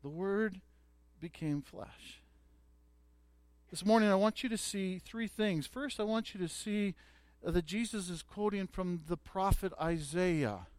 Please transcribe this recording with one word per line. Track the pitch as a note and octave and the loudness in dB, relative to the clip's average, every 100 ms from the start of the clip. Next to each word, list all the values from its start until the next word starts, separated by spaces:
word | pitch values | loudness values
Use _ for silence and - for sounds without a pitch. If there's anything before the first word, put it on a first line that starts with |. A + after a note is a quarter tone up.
The | C#3+ | -8
Word | D#3 F#3+ G3 A3 F#3+ - _ _ _ _ - | -4 0 2 0 -2 -16 _ _ _ _ -12
became | E3 - D#3 D3 | -12 -6 -2 -2
flesh. | C#3 - - - - - _ _ _ _ _ _ _ _ _ _ _ _ _ _ _ | -4 -12 -14 -14 -20 -20 _ _ _ _ _ _ _ _ _ _ _ _ _ _ _
This | E3+ | -2
morning | F#3 A3+ G#3+ | 4 6 8
I | |
want | F#3+ G#3 G#3+ | 6 4 2
you | B3+ | -2
to | G#3+ | -2
see | - G3+ F#3+ F#3 | -2 -2 -2 -4
three | - A3+ A3 | -8 -6 -6
things. | - G#3+ E3 C#3 | 0 2 2 -2
First, | - C#4+ - | -6 -6 -2
I | |
want | G#3+ A3 A3 | 0 0 -2
you | G3+ | -4
to | F3 | -4
see | - - G#3 G3+ - - - - _ | -4 -2 0 0 -2 -12 -20 -20 _
that | - E3+ D#3 | 0 0 0
Jesus | G3 A#3 G#3+ F3+ | -2 -2 -4 -4
is | E3+ | -8
quoting | - - G#3 G3+ F#3 | -8 -2 -2 0 -4
from | - F3+ F3 D#3 | -4 -2 -2 -2
the | F3 | -6
prophet | - F#3+ G3 F#3+ F#3+ - | -4 0 2 4 0 -2
Isaiah. | D#3+ E3+ C#3+ E3 F#3 D#3+ C3 G2+ F#2 | 0 0 -2 0 2 4 2 -2 -10